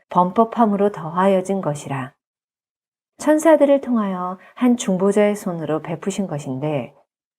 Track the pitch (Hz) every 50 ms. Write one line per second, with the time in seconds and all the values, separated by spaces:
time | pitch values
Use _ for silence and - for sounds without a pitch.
0 | _ _ - 180 180 180 190 - 226 226 - - 240 214 202 196 196 208 208 -
1 | 165 156 165 180 190 196 196 185 185 185 196 190 175 156 147 147 - - 139 135
2 | 127 131 - _ _ _ _ _ _ _ _ _ _ _ _ _ _ _ _ _
3 | _ _ _ - - 294 302 311 311 330 311 285 294 277 277 277 277 - 247 226
4 | 208 196 190 180 180 180 185 185 - - _ - 247 254 240 240 - - 190 180
5 | 190 202 196 208 208 208 208 202 - 190 175 165 160 147 151 156 147 - 165 151
6 | - 202 190 - 196 170 160 143 143 139 127 131 143 151 151 139 117 - - _
7 | _ _ _ _ _ _ _